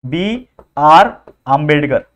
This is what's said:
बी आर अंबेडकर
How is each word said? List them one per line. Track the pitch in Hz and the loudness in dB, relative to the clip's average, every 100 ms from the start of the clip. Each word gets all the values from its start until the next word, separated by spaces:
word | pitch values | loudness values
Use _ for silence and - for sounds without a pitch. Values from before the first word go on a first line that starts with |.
बी | 127 160 196 247 - _ _ - | -8 -6 -6 -8 -14 _ _ -2
आर | 151 165 220 - - _ - | 4 4 4 -4 -20 _ -4
अंबेडकर | 139 151 151 143 123 - | -4 0 -2 -2 -6 -6